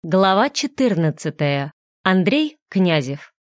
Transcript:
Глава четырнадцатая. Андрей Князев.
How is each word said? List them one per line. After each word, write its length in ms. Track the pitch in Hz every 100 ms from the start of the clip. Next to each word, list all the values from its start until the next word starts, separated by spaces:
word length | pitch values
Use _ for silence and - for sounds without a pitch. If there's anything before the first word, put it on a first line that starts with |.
| 170
Глава 440 | 190 190 196 277
четырнадцатая. 1200 | - 294 - 254 185 156 156 156 - 147 143 139 _ _ _
Андрей 540 | 185 185 185 277 311 _ _
Князев. 640 | 196 185 156 127 143 - _